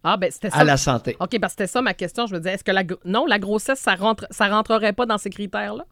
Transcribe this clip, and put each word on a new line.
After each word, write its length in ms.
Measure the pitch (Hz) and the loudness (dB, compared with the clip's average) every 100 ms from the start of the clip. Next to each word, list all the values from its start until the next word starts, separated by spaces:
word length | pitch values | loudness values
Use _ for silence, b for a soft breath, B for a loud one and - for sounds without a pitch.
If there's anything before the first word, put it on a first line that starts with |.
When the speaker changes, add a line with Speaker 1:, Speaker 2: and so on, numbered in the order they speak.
Speaker 1:
Ah, 120 | 165 202 | 0 0
ben, 140 | 180 | 0
c'était 160 | - 208 | -2 -2
Speaker 2:
à 100 | 147 | 4
Speaker 1:
ça. 60 | |
Speaker 2:
la 120 | 151 135 | 6 6
santé. 400 | 147 120 - - | 2 0 -2 -6
Speaker 1:
OK, 180 | 180 226 | -4 -2
parce 140 | 196 | -4
que 80 | - | -2
c'était 100 | 196 | -2
ça 80 | - | 0
ma 140 | 247 | -2
question. 320 | 185 175 - 233 | -2 -6 -4 -4
Je 80 | |
me 40 | 180 | -4
disais, 160 | 175 | -6
est-ce 100 | 196 | -4
que 80 | - | 0
la 100 | 190 | 0
gro-, 140 | 180 185 | 0 -6
non, 200 | 180 214 311 | -2 0 2
la 120 | 208 | 0
grossesse, 400 | 196 214 - 269 | 2 -2 -2 -2
ça 160 | - | 0
rentre, 320 | 185 214 220 202 | 2 0 0 -6
ça 180 | - 202 | 0 2
rentrerait 440 | 208 214 220 208 | 2 2 2 2
pas 140 | 208 240 | 0 -2
dans 100 | 208 | -2
ces 120 | 202 | -4
critères-là ? 540 | 190 202 208 208 220 330 | -8 -8 -6 -6 -8 -14